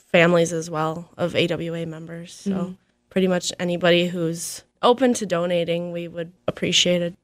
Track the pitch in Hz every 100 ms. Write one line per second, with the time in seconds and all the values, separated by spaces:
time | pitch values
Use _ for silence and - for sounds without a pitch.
0 | _ 180 170 175 170 170 165 156 156 165
1 | 170 - 175 - 170 160 170 165 165 160
2 | 165 170 175 - 202 190 180 185 _ _
3 | _ - 185 180 - - 180 175 175 175
4 | 175 180 165 170 - - _ - 220 240
5 | 262 240 202 170 180 175 170 170 175 170
6 | 170 170 170 - - - 190 170 175 175
7 | 175 175